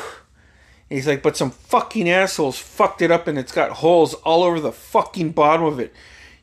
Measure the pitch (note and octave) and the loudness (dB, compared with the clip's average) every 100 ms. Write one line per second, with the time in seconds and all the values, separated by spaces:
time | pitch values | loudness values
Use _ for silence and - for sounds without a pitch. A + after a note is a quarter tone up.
0 | - - _ _ _ _ _ _ _ C#3 | -8 -18 _ _ _ _ _ _ _ -4
1 | C#3+ C#3 D3+ - C#3 - - A#3+ - A3 | -2 0 -2 -2 -6 -6 -2 -2 0 -4
2 | E3+ F3+ F#3+ - C#3+ - - - G3 - | 0 2 0 -2 -4 -4 -14 -2 -2 0
3 | E3 E3+ E3+ D3 B2+ F3 D3+ - D#3+ F3 | 0 0 0 -6 -6 -4 -4 0 2 4
4 | D3+ - D#3+ E3 F3+ E3+ C#3 - - A3 | 2 0 0 2 2 0 -6 -8 -2 -2
5 | - F#3+ D#3+ C#3 D3 E3 D#3+ C3+ A2+ - | -2 -6 -4 2 2 4 0 -4 -8 -12
6 | - - - _ | -20 -20 -20 _